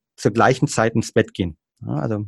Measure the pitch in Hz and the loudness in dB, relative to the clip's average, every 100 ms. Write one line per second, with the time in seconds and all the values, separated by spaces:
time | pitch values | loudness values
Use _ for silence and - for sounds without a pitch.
0 | _ - 123 107 110 127 143 - 113 117 | _ -4 -2 4 2 2 0 2 0 0
1 | - 117 107 - 90 76 _ - 110 139 | -2 0 0 -2 -6 -8 _ -14 -8 -6
2 | 135 104 | -4 -6